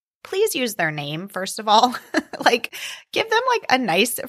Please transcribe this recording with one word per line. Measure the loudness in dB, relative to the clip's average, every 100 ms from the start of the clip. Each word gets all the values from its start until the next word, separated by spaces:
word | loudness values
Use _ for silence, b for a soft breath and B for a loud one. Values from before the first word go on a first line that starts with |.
| _ _
please | -6 0 0
use | 0 -4 -2
their | -4
name, | -4 -6 -6 -8
first | -8 -8 -4
of | 4
all. | 6 4 0 -6
<laughs> | -6 -6 0 0
Like, | 0 -4 B B B B
give | -4 0
them, | 2 2
like, | 0 2
a | 0
nice, | 2 2 2 -2